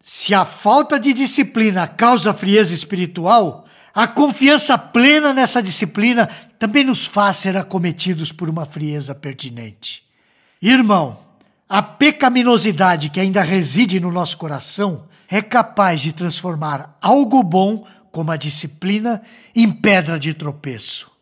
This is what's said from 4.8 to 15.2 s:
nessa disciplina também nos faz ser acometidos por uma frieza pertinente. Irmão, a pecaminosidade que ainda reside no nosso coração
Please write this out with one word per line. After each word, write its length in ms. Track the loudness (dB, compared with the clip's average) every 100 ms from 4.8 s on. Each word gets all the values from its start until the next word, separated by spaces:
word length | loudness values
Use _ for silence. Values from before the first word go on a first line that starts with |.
| 0 2 4 4 2
nessa 280 | 0 0 0
disciplina 640 | -2 -4 -4 0 0 2 0 -4 -20 _
também 260 | -2 0
nos 220 | 2 0
faz 320 | 0 0 0 0
ser 180 | -2
acometidos 760 | -4 -4 -4 -4 -4 -4 -4 -6
por 180 | -8 -6
uma 160 | -6
frieza 480 | -8 -8 -8 -8 -10
pertinente. 880 | -12 -12 -12 -14 -14 -16 -14 -16 -16 _ _ _ _ _ _
Irmão, 580 | 2 4 4 2 0 -8 _ _ _ _ _
a 140 | -4
pecaminosidade 1300 | -4 0 0 2 0 2 2 2 2 2 2 2 -4
que 100 | -2
ainda 220 | 0 0
reside 580 | 0 0 0 2 2 0
no 120 | -2
nosso 260 | -4 -4 -6
coração 720 | -10 -8 -6 -4 -4 -4 -14 _